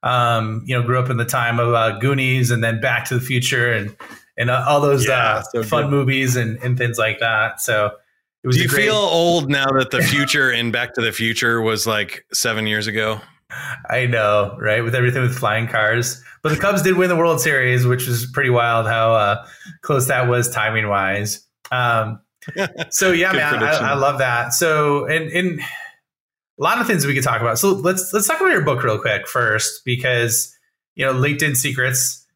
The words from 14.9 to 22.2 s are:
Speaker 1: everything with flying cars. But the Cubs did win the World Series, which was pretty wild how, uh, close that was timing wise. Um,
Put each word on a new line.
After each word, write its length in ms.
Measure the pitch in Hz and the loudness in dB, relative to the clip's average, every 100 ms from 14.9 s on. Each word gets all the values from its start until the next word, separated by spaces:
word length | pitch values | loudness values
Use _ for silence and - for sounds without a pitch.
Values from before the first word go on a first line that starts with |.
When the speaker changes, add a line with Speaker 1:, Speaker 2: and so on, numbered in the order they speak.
Speaker 1:
everything 280 | 123 123 131 | 2 2 2
with 140 | 127 127 | 0 0
flying 300 | 110 110 117 | -2 -2 -2
cars. 560 | 113 107 117 123 - - - | 0 0 0 -2 -6 -16 -6
But 80 | 156 | -2
the 80 | 151 | 0
Cubs 240 | 196 196 | 2 2
did 140 | 165 180 | 2 2
win 120 | 185 | 2
the 80 | 170 | 4
World 240 | 170 151 | 2 2
Series, 440 | 127 139 127 127 | 2 2 2 2
which 220 | 123 123 127 | 2 0 0
was 200 | 120 123 | -4 -2
pretty 240 | 143 135 | -2 2
wild 360 | 120 117 117 110 | 2 2 0 0
how, 280 | 113 113 | 2 4
uh, 320 | 113 104 104 - - - - | 4 2 0 -6 -20 -20 -18
close 240 | - 143 127 | -2 0 2
that 220 | 127 123 | 0 2
was 200 | 123 120 | 0 0
timing 360 | - 110 110 104 | -2 -2 -2 0
wise. 560 | 101 95 101 104 - _ _ - | 0 0 -2 -4 -8 _ _ -6
Um, 480 | 127 120 117 110 113 | -2 2 0 -2 -8